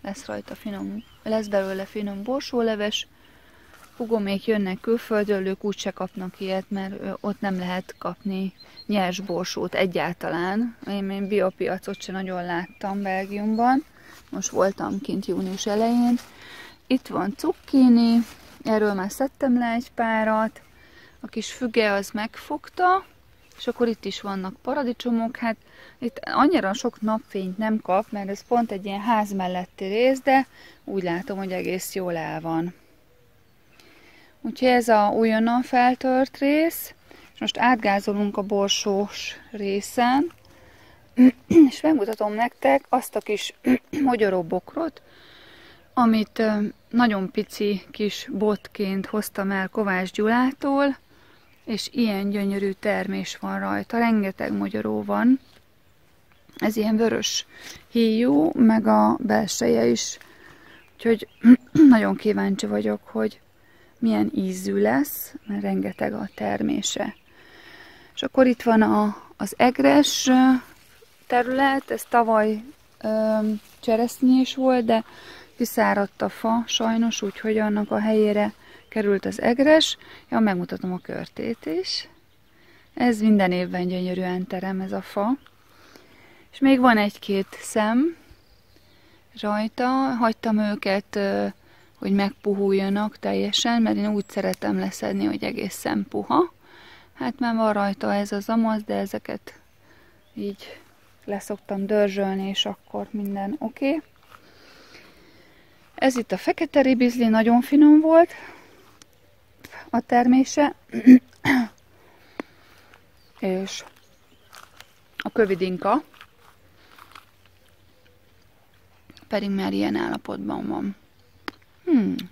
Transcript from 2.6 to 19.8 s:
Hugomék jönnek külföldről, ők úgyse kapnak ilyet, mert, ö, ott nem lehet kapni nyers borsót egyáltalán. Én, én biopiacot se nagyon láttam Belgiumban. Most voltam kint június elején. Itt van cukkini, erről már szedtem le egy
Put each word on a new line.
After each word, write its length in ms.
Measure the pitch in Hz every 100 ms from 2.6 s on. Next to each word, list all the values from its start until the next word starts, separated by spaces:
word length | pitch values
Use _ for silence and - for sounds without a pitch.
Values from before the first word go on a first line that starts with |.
| 226 214 208 - - _ _ - _ - - - - -
Hugomék 480 | 233 226 196 196 -
jönnek 340 | 220 190 190
külföldről, 680 | - 233 - 214 208 202 190
ők 160 | 190
úgyse 280 | 208 196 196
kapnak 480 | - 190 - 185 -
ilyet, 260 | 190 190 190
mert, 340 | 196 190 202
ö, 100 | 196 190
ott 220 | 208 196
nem 160 | 202 185
lehet 380 | 180 185 185 -
kapni 560 | 175 175 196 190 190 - - - -
nyers 340 | 208 180 185
borsót 560 | 196 175 180 - 180 -
egyáltalán. 1000 | 190 175 156 175 170 165 180 202 240 226 -
Én, 220 | 202 196
én 180 | 196 196
biopiacot 760 | 202 185 - 180 185 - 196
se 100 | -
nagyon 320 | 190 185 185
láttam 580 | 175 170 180 - 202 196
Belgiumban. 840 | 202 190 196 202 208 220 240 262 - - - - -
Most 200 | 190 190
voltam 520 | - 190 196 - 196
kint 240 | 190 190 196
június 400 | 180 190 190 -
elején. 520 | 208 226 240 240 240 - - - - - - _
Itt 200 | 254 -
van 260 | - 190 -
cukkini, 920 | 311 - - 269 254 233 233 233 226 - - -
erről 300 | - 220 214
már 180 | 202 190
szedtem 460 | - 269 _ 269 247
le 140 | 240
egy 200 | 233